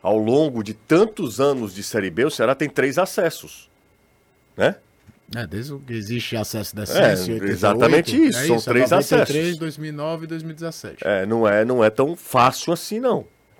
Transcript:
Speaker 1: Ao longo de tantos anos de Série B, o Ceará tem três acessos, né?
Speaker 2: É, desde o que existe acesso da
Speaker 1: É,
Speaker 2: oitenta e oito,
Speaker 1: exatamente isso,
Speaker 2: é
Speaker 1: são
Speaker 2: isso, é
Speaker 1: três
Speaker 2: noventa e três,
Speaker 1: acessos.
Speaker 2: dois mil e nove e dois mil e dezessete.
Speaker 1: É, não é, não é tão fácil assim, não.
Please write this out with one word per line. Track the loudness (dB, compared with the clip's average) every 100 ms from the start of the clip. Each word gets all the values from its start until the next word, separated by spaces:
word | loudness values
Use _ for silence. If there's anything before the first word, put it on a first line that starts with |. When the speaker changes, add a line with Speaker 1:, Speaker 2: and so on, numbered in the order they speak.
Speaker 1:
Ao | 2 0
longo | 2 2 2 -2
de | -10
tantos | -12 _ 4 4 0 -8 0
anos | 0 0 -6 -10
de |
Série | -6 -4 -2
B, | -2
o | -2
Ceará | 0 0 0
tem | -2
três | -2 0 0
acessos, | -2 -2 -2 -4 -18 -20 _ _ _ _ _ _ _ _ _ 0
né? | 0 0 _ _ -20 _ _ -10
Speaker 2:
É, | -8
desde | -10 -10
o | -14
que | -10
existe | -10 -6 -8 -6 -6
acesso | -4 -6 -8
da | -10
Speaker 1:
É, | -4 4 4
Speaker 2:
oitenta | 4 -2
e |
oito, | -4 -2
Speaker 1:
exatamente | 2 2 4 4 4 2 4
isso, | 4 4
Speaker 2:
é | 2
Speaker 1:
são | 0
Speaker 2:
isso, | 2
é |
Speaker 1:
três | 2 4
Speaker 2:
noventa | 2 4
e | 2 2
três, |
Speaker 1:
acessos. | 0 -2 -4
Speaker 2:
dois | -8 -10
mil | -12
e |
nove | -8 -6 -6
e | -8
dois | -10
mil | -10
e | -10
dezessete. | -12 -10 -16 -8 -2
Speaker 1:
É, | -2 0
não | 2 4
é, | 4 2
não | 4
é | 2
tão | 4 -2 -2
fácil | -2 2 2 2 -4
assim, | -4 -4 -2
não. | 0 -2 -6 _ _